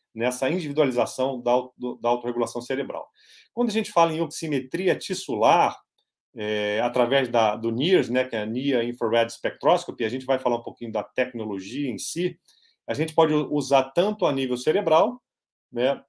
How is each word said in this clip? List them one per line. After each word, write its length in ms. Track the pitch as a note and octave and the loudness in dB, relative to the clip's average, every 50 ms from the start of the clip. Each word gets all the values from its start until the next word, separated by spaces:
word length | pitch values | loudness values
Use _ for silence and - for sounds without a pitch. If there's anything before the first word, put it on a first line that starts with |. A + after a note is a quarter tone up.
| _ _ - | _ _ -6
nessa 340 | A2 A#2 B2 B2 B2 C#3 C3 | -2 -2 -2 -2 0 -2 -2
individualização 920 | E3 F#3 E3 D3 C#3+ D3 D3+ C3+ A#2+ B2 A2 - - - C3 C#3 C3+ B2 | -2 -2 -4 -2 0 2 2 2 2 0 0 0 0 -2 -2 -2 -2 -2
da 100 | A#2+ A#2+ | 0 2
au-, 220 | A#2+ B2+ B2+ - _ - | 2 2 0 -2 _ -10
do, 180 | B2 B2 B2+ A#2+ | -8 -8 -6 -2
da 100 | A2 A#2 | 0 0
autorregulação 540 | B2 A#2+ A#2+ A#2+ A#2+ A#2+ A#2 A#2 - B2 | 0 0 -2 -4 -2 -2 -2 -2 -4 -6
cerebral. 480 | A#2 - C3+ C3 C#3 - E2+ E2 - - _ _ _ - - - - _ - | -6 -6 -4 -4 -4 -6 -8 -10 -12 -14 _ _ _ -20 -20 -20 -20 _ -4
Quando 140 | A3+ B3 A3 | -4 -2 0
a 60 | G3 | 0
gente 180 | A3 G#3+ - | -2 -2 0
fala 220 | - F3 E3+ E3 D#3+ | 4 4 4 4 2
em 80 | D#3+ | 0
oximetria 720 | E3+ - - - E3+ D#3+ D3+ C3 B2 B2+ - E3+ F#3+ F#3 D3+ | -4 -4 -6 -6 -4 -2 -2 -2 -2 -4 -6 -2 0 0 0
tissular, 840 | D3 - - F#3+ - - - B2 G#2+ G#2+ B2+ D#3+ F3 D#3 A#2 - - _ _ _ _ _ _ _ _ _ _ - | 0 -2 -6 -6 -6 -6 -4 -2 2 4 6 6 6 4 2 0 -4 _ _ _ _ _ _ _ _ _ _ -10
é, 460 | A#2 G#2+ G#2+ G#2+ G#2+ G#2 G#2 G#2 G#2+ | -8 -4 -2 -2 -2 0 0 0 0
através 460 | A#2 A#2+ A#2+ B2+ A#2+ A#2 C3 C#3 C3 A#2 | 0 0 2 2 2 4 2 2 2 2
da, 300 | A2+ A#2 A2+ G#2+ G#2 A2 | 2 2 4 2 2 0
do 140 | A2 A#2 | -2 -2
nirs, 380 | A2+ A#2+ C#3+ F3+ F#3+ E3+ B2 A2 | -2 0 2 4 4 4 4 2
né, 140 | A#2+ B2+ B2+ | 2 0 0
que 140 | B2+ - A2 | 0 -2 -4
é 60 | G#2 | -4
a 20 | |
Near 400 | G#2+ A2+ B2 C#3 C#3+ C3+ A#2+ A#2 | -4 -4 -4 -2 0 0 0 0
Infrared 440 | A#2+ A#2+ - A#2+ A2 A2+ A#2 A#2 A2+ - | -2 -4 -4 -2 2 2 2 2 2 -2
Spectroscopy, 720 | - - A2 - - - D3 F3 E3 - - - B2 A#2 | -6 -6 -6 -4 0 2 2 2 2 0 -4 -6 -4 -4
a 40 | G#2+ | -4
gente 160 | A#2 C3 B2 | -4 -4 -2
vai 140 | B2 C3+ C3 | -2 -2 0
falar 200 | - B2+ A#2+ A#2 | 0 0 -2 -2
um 40 | - | -4
pouquinho 300 | A2+ G2 - A#2+ A#2 G#2+ | -8 -12 -12 -10 -6 -6
da 100 | G#2+ G#2 | -6 -6
tecnologia 840 | - _ - B2 B2 - A#2 A2 G#2+ G#2 G2 F#2+ G2 A#2 C#3+ D3 C3 | -4 _ -4 -4 -2 -4 -6 -6 -6 -6 -8 -8 -8 -8 -6 -6 -6
em 80 | A2 G2 | -6 -6
si, 420 | - - - E3 F3+ E3+ - _ _ _ _ _ _ _ _ _ _ - | -8 -8 -6 -4 -4 -4 -6 _ _ _ _ _ _ _ _ _ _ -6
a 60 | A#2 | -4
gente 200 | A2 D#3+ D#3+ - | -2 -4 -2 2
pode 200 | - E3 D#3 D3+ | 2 2 4 4
u-, 200 | D3+ D3 - D3 | 2 0 0 -2
usar 300 | D3 B2+ B2 C#3 C3+ C3 - | -2 0 4 4 4 2 2
tanto 340 | - - F#3 G#3 G#3+ - F#3 | 2 0 2 2 0 0 0
a 60 | D#3 | 0
nível 240 | C#3 C3+ C3+ B2 B2 | 0 0 0 -2 -2
cerebral, 640 | A#2+ - D#3 D#3 G3 G3+ E3 D#3 D#3+ F3 C3+ B3 - _ _ _ _ _ _ _ _ _ _ | -2 0 2 2 2 4 4 6 6 6 4 0 -4 _ _ _ _ _ _ _ _ _ _
né, 320 | B2 A#2+ B2 C3 C#3 C3 - | -4 0 0 0 0 -2 -6